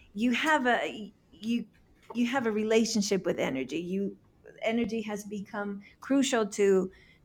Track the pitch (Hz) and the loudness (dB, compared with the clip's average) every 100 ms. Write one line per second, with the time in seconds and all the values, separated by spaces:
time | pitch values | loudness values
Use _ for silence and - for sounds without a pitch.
0 | - 202 247 240 285 311 247 233 151 - | -14 -2 0 2 2 4 4 2 0 -6
1 | 202 - _ - 214 233 - _ _ _ | -12 -18 _ -12 -4 -4 -6 _ _ _
2 | - 233 240 269 226 214 214 226 226 214 | -8 -2 0 0 0 0 4 4 4 2
3 | 196 196 175 175 175 131 131 151 175 190 | 2 0 0 0 -2 -2 -4 -6 -4 -2
4 | 196 196 _ _ - - 220 233 226 226 | -4 -6 _ _ -20 -6 -2 -2 -2 -4
5 | 214 208 208 208 196 214 202 202 - - | -4 -8 -8 -10 -8 -8 -8 -8 -14 -18
6 | - 277 269 233 208 214 196 190 185 - | 0 2 2 2 0 2 4 4 2 -6
7 | - _ | -20 _